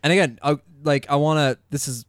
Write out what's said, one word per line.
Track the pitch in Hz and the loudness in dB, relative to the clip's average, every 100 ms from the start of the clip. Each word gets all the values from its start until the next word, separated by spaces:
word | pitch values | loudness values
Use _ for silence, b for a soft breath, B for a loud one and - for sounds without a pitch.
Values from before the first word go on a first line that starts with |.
And | 147 | 0
again, | 185 160 110 | 2 0 -2
I, | 143 151 _ 143 | -2 -2 _ -6
like, | 147 143 - | -2 -2 0
I | 143 | 0
wanna, | 151 156 139 123 - | 2 2 0 -2 -6
this | 143 - | -8 -6
is | 120 | -10